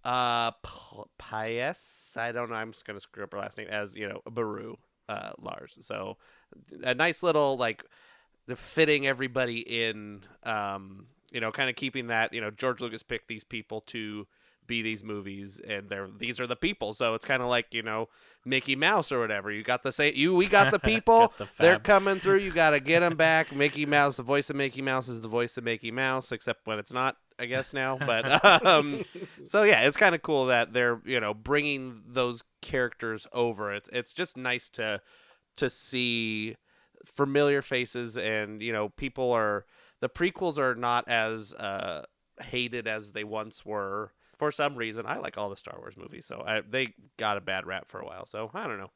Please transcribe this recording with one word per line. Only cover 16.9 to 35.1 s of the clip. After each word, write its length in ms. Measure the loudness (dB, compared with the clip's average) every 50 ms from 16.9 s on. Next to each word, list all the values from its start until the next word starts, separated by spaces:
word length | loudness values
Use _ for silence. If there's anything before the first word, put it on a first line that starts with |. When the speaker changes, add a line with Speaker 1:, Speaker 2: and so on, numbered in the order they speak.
| -4
Speaker 1:
So 200 | -2 0 0 0
it's 100 | -2 -2
kinda 180 | -2 -2 0 0
like, 280 | 0 0 0 0 _ -8
you 80 | -8
know, 260 | -6 -4 -4 -4 -4 -6 _ _ _ -20 -20 _ _
Mickey 320 | -2 -2 -2 0 -2 -2
Mouse 340 | 2 2 4 4 2 0 0
or 80 | 0 0
whatever. 320 | 0 0 -2 -4 -4 -4
You 140 | -6 -4 -2
got 180 | -2 -2 0
the 80 | _ -4
sa-, 140 | 0 2 2
you, 300 | 2 4 2 2 4 4
we 100 | 4 4
got 240 | 6 8 8 8 8
the 80 | 4 2
Speaker 2:
<laughs> 140 | 2 2
Speaker 1:
people. 260 | 0 2 6 8 8 10
Speaker 2:
Got 160 | 8 8 4 -6
the 100 | -12 -12 0 6
Speaker 1:
They're 160 | 8 8 8
Speaker 2:
fab. 80 | 6
Speaker 1:
coming 340 | 6 6 6 6 6 4 0 2
through. 180 | 4 4 4 4
You 140 | 4 2
gotta 260 | 2 6 6 6 6 4
get 240 | 4 4 4 6
'em 140 | 6 4 4
Speaker 2:
<laughs> 0 |
Speaker 1:
back. 360 | 4 4 6 6 4 2 2 2
Mickey 300 | 2 2 2 2 0 0
Mouse, 300 | 4 6 6 6 4 2
the 60 | -2
voice 260 | -2 2 2 2 2 0
of 60 | -2
Mickey 240 | -2 -2 -2 -2 -4
Mouse 260 | -2 0 0 0 0 -4
is 120 | -8 -8
the 80 | -6 -2
voice 300 | 0 0 0 0 -4 -6
of 60 | -2
Mickey 260 | -2 -4 -2 -4 -6
Mouse, 400 | -4 -2 0 0 0 -2 -2 -6
except 340 | -8 -6 -4 -6 -6 _ _
when 120 | -4 -4 -4
it's 140 | -4 -6
not, 240 | -4 0 0 0 -2 _ _ _ _ -10
I 60 | -6
guess 280 | -4 -2 -4 -4 -4 -4
now. 240 | -4 -2 -2 -2 -2
But, 460 | -2 0 0 0 2 2 2 8 10
<laughs> 200 | 10 8 10 8
um, 400 | 8 6 6 6 2 -4 -6 -8 -10 -12 -14 -14 -14 -16 -20 -10
so 180 | 0 4 6 6
yeah, 160 | 8 8 8
it's 140 | 6 4 4
kinda 240 | 6 4 4 4 2
cool 260 | 0 0 2 2 4
that 260 | 4 4 2 2 2
they're, 280 | 2 2 2 2 0 -2 -4
you 140 | -4 -2 -2
know, 160 | 0 -2 -4
bringing 680 | -6 -4 0 0 0 0 0 -4 -6 -8 -12 -14 -16 -18
those 380 | -6 -2 -2 -2 0 -2 -8 -14 _ _ _
characters 640 | -10 -4 -2 0 0 -2 -2 -6 -6 -6 -6 -8 -10 -8
over. 420 | -2 0 0 0 0 -4 -6 -6 -6
It's, 160 | -8 _ -6
it's 200 | -6 -6 -6 -6
just 240 | -6 -8 -8 -6 -8
nice 340 | -8 -4 -2 -4 -4 -4 -10
to, 300 | -8 -6 -4 -2 -4 -4 _ _